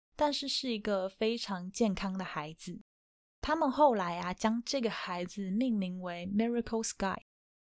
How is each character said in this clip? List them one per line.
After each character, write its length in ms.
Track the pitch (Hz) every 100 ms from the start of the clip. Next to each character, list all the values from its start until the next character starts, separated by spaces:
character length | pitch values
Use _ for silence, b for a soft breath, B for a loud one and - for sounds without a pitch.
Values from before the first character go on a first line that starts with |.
| _
但 180 | - 294
是 140 | 277 277
是 240 | - 262
一 80 | 220
个 300 | 214 196 185
非 280 | - 220 233
常 320 | - 185 180
健 240 | - 220
康 240 | 185 196 190
的 80 |
孩 300 | 180 160 151
子。 260 | 160 - 170 - _ _ _ _ _
他 140 | -
们 160 | 320 294
后 240 | 262 294
来 240 | 220 175 175
啊， 160 | 180
将 260 | 185 220 233
这 160 | - 277
个 100 | 226
孩 340 | - - 180
子 260 | 185 - 190
命 240 | 202 254
名 260 | 214 185 185
为 260 | 180 175 180
Miracle 560 | 202 233 240 226 226
Sky， 400 | 226 - 190 - _ _ _ _ _